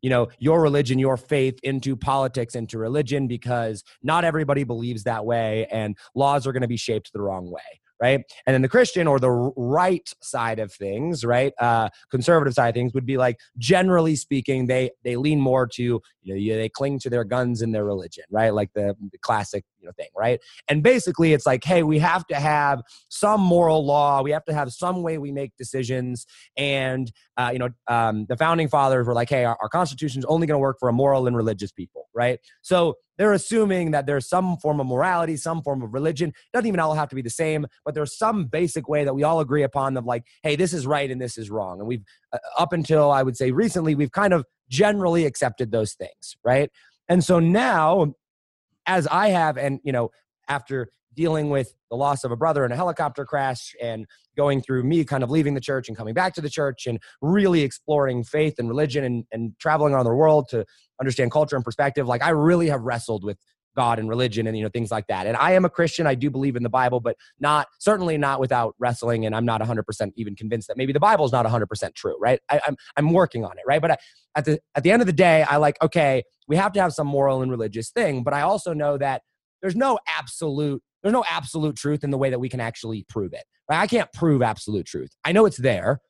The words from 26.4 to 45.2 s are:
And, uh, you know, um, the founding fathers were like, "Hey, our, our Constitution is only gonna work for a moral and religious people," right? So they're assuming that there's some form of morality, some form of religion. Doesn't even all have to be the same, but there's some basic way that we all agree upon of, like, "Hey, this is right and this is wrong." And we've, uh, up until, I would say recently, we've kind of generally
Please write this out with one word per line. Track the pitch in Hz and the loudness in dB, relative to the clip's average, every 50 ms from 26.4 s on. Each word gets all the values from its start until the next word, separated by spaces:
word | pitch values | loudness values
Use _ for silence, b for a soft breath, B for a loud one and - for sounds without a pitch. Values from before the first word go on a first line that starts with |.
| B B B | B B B
And, | - 139 143 139 135 131 131 127 131 131 117 - b b b b | -4 -2 -2 0 -2 -2 -2 -2 -4 -6 -8 -10 b b b b
uh, | - 123 120 123 | -4 -4 -2 -2
you | 127 | -4
know, | 123 123 120 _ _ - | -4 -6 -6 _ _ -2
um, | 120 117 117 113 107 107 107 95 | 0 2 2 2 0 -2 -4 -6
the | 123 120 | -2 0
founding | 160 160 165 165 160 143 | 0 2 2 2 0 2
fathers | - 147 139 135 131 127 120 | 2 2 4 4 2 2 0
were | 117 123 | 0 0
like, | 117 120 - | 0 0 0
"Hey, | 143 131 123 | 0 0 2
our, | 117 117 110 | 0 0 -2
our | 104 107 | -6 -2
Constitution | - 170 180 143 139 123 151 147 120 135 | 0 0 -2 -2 -4 -6 -8 -6 -4 -6
is | 127 | -2
only | 120 156 165 165 | 0 0 0 2
gonna | 147 151 143 | 2 2 2
work | 135 135 127 - | 0 0 -2 0
for | - 123 | 0 0
a | 117 | 2
moral | 120 139 139 139 135 127 | 4 4 4 4 2 2
and | 123 123 | 0 0
religious | 120 110 113 107 92 104 101 _ | 0 0 0 -2 -4 -6 -12 _
people," | - 90 - _ - - _ _ | -12 -16 -14 _ -20 -20 _ _
right? | 113 120 123 127 - b b b b b | -2 -2 -2 -2 -4 b b b b b
So | - 185 180 175 165 - _ _ _ _ - | 0 2 2 2 2 -2 _ _ _ _ 0
they're | 196 214 208 | 2 4 4
assuming | 185 - - 220 226 214 202 190 180 175 160 | 2 0 0 0 2 2 2 2 0 0 0
that | 151 147 139 | 0 -2 0
there's | 135 147 139 123 | 0 -2 -2 -2
some | - - 180 185 185 175 | 0 0 0 0 0 -2
form | - - 151 151 147 | -2 -2 -2 0 0
of | 135 | 0
morality, | 127 123 123 151 185 180 170 165 165 160 | -2 0 0 2 2 2 0 0 -2 -4
some | 143 - 160 165 165 - | -4 -4 -4 -6 -4 -4
form | 143 139 135 123 | -4 -4 -4 -6
of | 107 107 | -6 -6
religion. | 135 147 160 160 131 160 160 - b b b b | -2 -2 -2 -2 -2 -4 -4 -6 b b b b
Doesn't | - - | -2 -2
even | 233 196 170 | 0 0 0
all | 160 156 156 | 0 0 0
have | 156 151 - | -2 -2 -4
to | - | -6
be | 135 127 | -8 -8
the | 117 | -8
same, | - - 165 156 156 151 147 135 b b b | -4 -2 -2 -2 0 -2 -4 -6 b b b
but | 151 147 | -8 -4
there's | 156 151 139 - | -4 -6 -6 -4
some | - 220 220 226 208 170 | -2 -2 0 0 0 -4
basic | 120 - 156 175 165 - 160 131 - | -4 -2 -2 -2 -2 -2 -6 -4 -2
way | 151 147 147 | -2 0 0
that | 139 131 | 0 0
we | 135 147 | 0 0
all | 151 165 165 | 2 2 0
agree | 156 127 135 151 143 | 0 0 0 0 0
upon | 131 - 143 135 135 135 127 | 0 0 -2 -2 -2 -2 -4
of, | 117 | -4
like, | 120 123 120 120 b b b b | -4 -4 -4 -6 b b b b
"Hey, | 156 147 | -2 0
this | 143 185 175 165 | 0 0 -2 -2
is | 165 127 | -4 -2
right | 131 151 143 143 135 | 0 0 0 0 -2
and | 131 127 | -4 -6
this | 127 120 - | -6 -8 -8
is | - 113 101 | -10 -12 -8
wrong." | 104 110 98 92 90 92 | -6 -6 -6 -6 -8 -10
And | 101 | -6
we've, | 110 123 117 98 b b b b b - | -6 -6 -6 -8 b b b b b -10
uh, | 123 - - - | -10 -10 -6 -2
up | 143 170 170 180 | -2 0 0 0
until, | 170 151 - 160 156 147 143 | -4 0 2 4 4 4 4
I | 143 135 131 | 4 2 2
would | 131 123 | 0 -2
say | - 131 127 | -2 -2 0
recently, | 127 147 226 220 - 185 160 156 151 | 2 2 0 0 0 -2 0 0 0
we've | 139 147 127 - | 0 -2 -2 0
kind | 190 202 202 180 | 0 2 2 2
of | 170 131 _ _ _ _ _ | 2 0 _ _ _ _ _
generally | 127 135 208 208 208 208 190 175 170 170 | 0 2 2 4 4 2 0 2 2 2